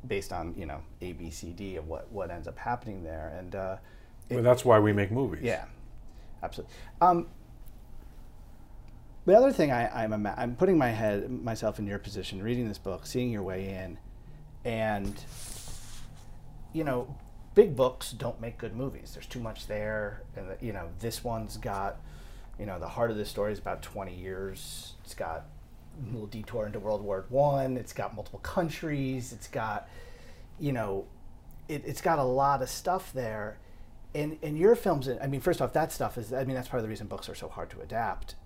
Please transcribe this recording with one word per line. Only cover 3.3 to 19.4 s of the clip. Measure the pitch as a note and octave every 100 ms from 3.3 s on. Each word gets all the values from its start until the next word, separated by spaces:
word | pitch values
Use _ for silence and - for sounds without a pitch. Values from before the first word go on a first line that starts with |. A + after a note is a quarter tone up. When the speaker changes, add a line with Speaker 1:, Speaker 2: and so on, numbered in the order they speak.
| D#2+
Speaker 1:
And, | F2+
uh, | G2 F#2+ F#2+ - - - - -
Speaker 2:
Well, | B2
Speaker 1:
it |
Speaker 2:
that's | A#2 B2
why | B2 G#2+
we | G#2
make | G2+ G2
movies. | A#2 B2+ E2
Speaker 1:
Yeah, | A#2 A2 - - - - - - - -
absolutely. | F2 - - - - -
Um, | F3 E3+ E3+ - - - - - - - - - - - - - - - - - - -
the | - G#3
other | C4+
thing | C4 D3+
I, | B2 A#2 B2
I'm | A2
ima-, | G#2+ G#2 G2
I'm | A#2+ B2
putting | F#3 F3
my | B2
head, | G#2+ G#2+ G#2 A2+
myself | B2+ A#2 A2 A2 G#2
in | G2+
your | G2
position, | - G2+ F#2 F#2+
reading | G#2 B2 A#2
this | G2+
book, | F#2+ F2 -
seeing | B2+ B2
your | G#2+
way | F#2+ F#2 G2
in, | F#2+ F#2 D#2+ - - - - - -
and, | A#2+ A2+ A2 G#2 G2 G#2 - - - - - - - - - - - - - - -
you | D#3+
know, | D3+ B2 B2 - - - -
big | - G#3 B2+
books | B2+ - -
don't | A#2 A#2+ A#2+
make | A2+ -
good | A2+
movies. | A2 C3+ - -
There's | - -
too | B2+